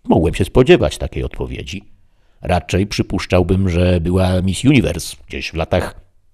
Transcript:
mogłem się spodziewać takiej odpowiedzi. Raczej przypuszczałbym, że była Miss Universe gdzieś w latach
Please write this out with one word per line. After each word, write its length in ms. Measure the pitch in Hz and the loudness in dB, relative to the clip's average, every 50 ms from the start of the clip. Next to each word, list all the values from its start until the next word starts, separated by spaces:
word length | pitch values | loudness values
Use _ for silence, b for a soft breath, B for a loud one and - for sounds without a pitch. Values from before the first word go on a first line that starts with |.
| _ | _
mogłem 300 | - 247 110 80 82 78 | 0 0 2 2 0 0
się 100 | - 98 | -2 -4
spodziewać 540 | - - 120 127 127 180 180 92 73 - - | 0 2 4 6 6 6 6 4 0 -2 -4
takiej 260 | 69 - - 71 64 | -8 -8 -6 -6 -8
odpowiedzi. 600 | 60 - - 67 62 64 64 73 69 - 98 - - - - _ _ _ _ _ _ _ _ | -8 -6 -8 -8 -8 -8 -12 -12 -12 -12 -14 -14 -18 -20 -20 _ _ _ _ _ _ _ _
Raczej 460 | - - 90 90 - - - 113 101 | -4 -2 -2 -2 0 0 0 0 0
przypuszczałbym, 840 | 101 - - - - - 92 - - - 92 92 87 95 95 95 95 | 0 -2 -2 -2 -2 -4 -6 -2 0 2 2 4 4 2 2 2 0
że 320 | 85 85 90 90 90 90 | 2 2 2 2 2 2
była 420 | 82 87 90 92 92 92 92 92 90 | 0 0 0 0 2 2 0 0 0
Miss 220 | 95 92 - - | -2 -2 -2 0
Universe 520 | 131 156 131 87 80 85 82 - - - - - - | 2 2 2 2 0 -2 -6 -8 -12 -14 -16 -16 -14
gdzieś 220 | - 71 67 - | -12 -10 -10 -8
w 40 | - | -6
latach 460 | 78 82 - - 90 - - - - - _ _ _ _ _ | -6 -4 -2 0 -2 -2 -4 -8 -16 -20 _ _ _ _ _